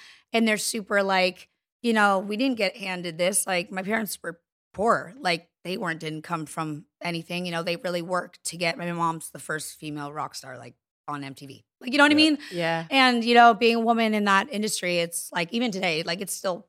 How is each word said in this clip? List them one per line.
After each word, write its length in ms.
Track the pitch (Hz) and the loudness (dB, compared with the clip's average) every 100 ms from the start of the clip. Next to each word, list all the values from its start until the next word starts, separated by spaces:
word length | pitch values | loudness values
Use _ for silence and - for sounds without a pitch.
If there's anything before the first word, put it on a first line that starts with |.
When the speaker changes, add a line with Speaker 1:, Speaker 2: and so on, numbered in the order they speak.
| - - _ | -20 -20 _
Speaker 1:
and 140 | 226 226 | 0 2
they're 80 | 208 | 2
super, 440 | - 233 196 202 | -2 -6 0 0
like, 460 | 196 190 185 180 - _ _ _ | 4 4 2 0 -14 _ _ _
you 100 | 240 | 0
know, 260 | 220 202 190 | 4 4 2
"We 180 | 202 214 | 0 -2
didn't 180 | 269 226 | 0 0
get 200 | 190 226 | -2 -2
handed 400 | 196 180 175 160 | -8 -6 -6 0
this." 280 | 180 202 - | 0 0 0
Like, 240 | 180 175 | -2 -2
my 120 | 190 | -6
parents 360 | 190 226 208 - | -2 -2 -4 -8
were 180 | 175 165 _ _ _ | -10 -12 _ _ _
poor. 400 | - 226 165 175 262 | -2 2 2 0 -6
Like, 280 | 180 170 - _ | -2 -2 -4 _
they 120 | 175 190 | -8 -6
weren't, 240 | 180 160 | -4 -6
didn't 220 | 160 156 | -8 -8
come 240 | 156 170 147 | -6 -6 -6
from 380 | - 156 151 - _ | -6 -6 -8 -12 _
anything. 420 | 175 170 160 175 180 | -8 -8 -6 -6 -4
You 60 | |
know, 100 | 170 | -4
they 140 | 175 170 | -4 -4
really 240 | 180 175 | -4 -6
worked 400 | 170 180 202 - - | -2 -4 -4 -10 -12
to 100 | 165 | -2
get, 220 | 170 170 | -2 -2
my 120 | 175 | -4
mom's 380 | 170 170 165 - | -2 -2 -2 -10
the 80 | 151 | -14
first 400 | - 156 - - | -8 -8 -8 -12
female 320 | 156 147 143 | -10 -10 -10
rock 220 | 151 131 | -8 -10
star, 220 | - 135 123 | -10 -16 -16
like, 160 | 123 - _ _ - | -18 -20 _ _ -12
on 160 | 147 | -10
M 100 | 139 | -10
T 120 | 135 139 | -14 -18
V. 160 | - _ _ | -20 _ _
Like, 100 | 247 | -2
you 60 | 285 | 4
know 60 | |
what 80 | 294 | 6
I 40 | 302 | 6
Speaker 2:
Yeah. 140 | 311 | 4
Speaker 1:
mean? 80 | 294 - | 2 -4
Speaker 3:
Yeah. 340 | 175 165 165 165 | -4 -2 -2 0
Speaker 1:
And, 320 | 269 254 240 | 4 4 4
you 120 | 226 | 6
know, 180 | 240 233 | 8 8
being 240 | 220 233 233 | 8 4 2
a 40 | |
woman 340 | 226 226 220 | 2 2 2
in 100 | 214 | 2
that 240 | 202 196 - | 4 2 2
industry, 480 | 202 214 - 180 175 | -2 -4 -2 -2 0
it's 300 | 170 - - | -2 -6 -6
like, 200 | 220 170 | -4 -4
even 180 | 233 240 | -2 -2
today, 320 | 190 185 156 | -2 -2 -2
like, 180 | 165 175 | -4 -6
it's 100 | 190 | -6
still 340 | - 190 175 | -6 -6 -6